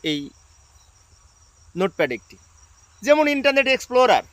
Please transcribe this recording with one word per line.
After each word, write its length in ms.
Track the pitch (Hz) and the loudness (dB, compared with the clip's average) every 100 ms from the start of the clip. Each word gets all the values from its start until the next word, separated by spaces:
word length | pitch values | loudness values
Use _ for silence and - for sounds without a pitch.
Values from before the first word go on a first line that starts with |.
এই 260 | 160 147 139 - _ _ _ _ _ _ _ _ _ _ _ _ _ 170 | -6 -6 -10 -20 _ _ _ _ _ _ _ _ _ _ _ _ _ -6
নোটপ্যাড 340 | 190 - 143 | -4 -4 -6
একটি, 260 | 117 - - _ _ _ _ _ _ | -6 -14 -20 _ _ _ _ _ _
যেমন 260 | 214 302 294 | 0 2 2
ইন্টারনেট 400 | 285 277 269 269 | 0 0 0 0
এক্সপ্লোরার। 560 | 262 - 247 247 139 - | -2 -2 2 2 2 -2